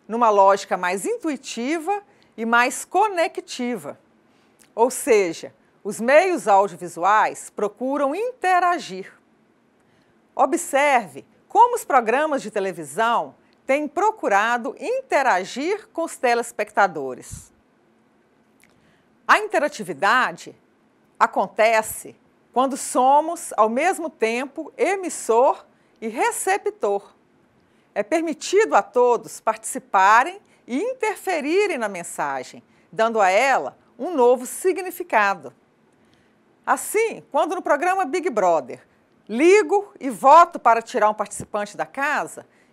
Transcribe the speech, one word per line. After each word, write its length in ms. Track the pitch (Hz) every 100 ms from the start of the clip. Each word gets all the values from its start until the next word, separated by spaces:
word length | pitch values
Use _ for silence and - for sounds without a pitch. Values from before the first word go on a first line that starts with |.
| -
numa 220 | 226 233
lógica 460 | 202 196 196 - 185
mais 280 | 180 190
intuitiva 960 | 339 466 330 262 - 233 247 330 339 403 - _ _ -
e 80 |
mais 400 | 226 233 254 -
conectiva. 1120 | - 359 427 359 359 - - - 240 220 143 - _ _ _ _ _ _ _
Ou 160 | - 247
seja, 640 | - - 220 180 160 135 - _ _
os 160 | 196 202
meios 480 | 233 294 381 320 180
audiovisuais 1000 | 196 202 170 175 165 180 214 170 - -
procuram 640 | - 202 - 254 285 277
interagir. 960 | 330 494 494 370 359 349 339 185 185 185 - _ _ _ _ _ _ _ _ _ _ _
Observe 920 | - 269 320 - 269 294 254 180 135 - _ _
como 280 | 392 480 466
os 80 |
programas 560 | - 285 220 247 311 277
de 80 | 196
televisão 840 | 214 190 170 147 151 226 220 143 - _ _ -
têm 200 | 277 302
procurado 880 | - 415 427 302 196 226 240 233 -
interagir 1120 | 302 523 - 320 254 185 185 240 311 403 -
com 140 | -
os 120 | 330 -
telespectadores. 1400 | 247 240 240 - 208 - 196 160 135 123 - - - _ _ _ _ _ _ _ _ _ _ _ _ _ _ _ _ _ -
A 100 | 311
interatividade 1160 | 427 349 285 - 185 139 196 247 208 170 - - _ _ _ _ _ -
acontece 960 | 233 262 190 - 220 220 220 - - - _ _ _
quando 240 | 233 269 269
somos, 760 | - 294 254 285 320 339 - -
ao 120 | 220
mesmo 420 | 240 339 349 320
tempo, 640 | - 220 233 269 - 285 -
emissor 880 | 285 392 359 - - 226 285 381 - _ _ _
e 80 | 226
receptor. 1040 | 233 453 427 - 392 403 403 208 - - _ _ _ _ _ _ _ _
É 80 | -
permitido 720 | 208 330 330 285 - 381 453
a 80 | 208
todos 580 | 196 247 247 226 151 -
participarem 1000 | - 220 - - - 196 190 220 302 392 _ _ -
e 120 | 254
interferirem 1000 | 466 523 427 370 - 339 277 370 415 294
na 100 | 214
mensagem, 760 | 185 170 - 147 135 127 131 - _ _
dando 300 | 170 226 226
a 100 | 185
ela 480 | 196 269 220 131 - _ -
um 160 | 302
novo 300 | 320 240 247
significado. 1080 | 247 - 370 339 370 349 349 233 202 185 127 - _ _ _ _ _ _ _ _ _ _ -
Assim, 560 | 269 - 415 453 160 -
quando 240 | 277 330
no 80 | 349
programa 420 | 349 302 359 381
Big 240 | 320 359 320
Brother 580 | 214 185 160 127 127 _ _ _ _ -
ligo 640 | 220 330 415 302 392 403 -
e 120 | 269
voto 480 | 196 262 320 339 294
para 240 | 240 226
tirar 260 | - 240 214
um 60 |
participante 640 | 214 202 - - 208 208 156
da 100 | 156
casa, 600 | - 285 254 160 - - _ _